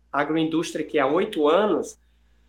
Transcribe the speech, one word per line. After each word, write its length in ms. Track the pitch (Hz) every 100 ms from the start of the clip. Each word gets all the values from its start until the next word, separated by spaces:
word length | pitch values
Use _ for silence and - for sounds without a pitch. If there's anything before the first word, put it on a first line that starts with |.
| _
agroindústria 720 | 139 151 160 160 160 160 165
aqui 160 | - 143
há 80 | 135
oito 400 | 165 214 165 147
anos, 520 | 180 214 156 - - _ _ _ _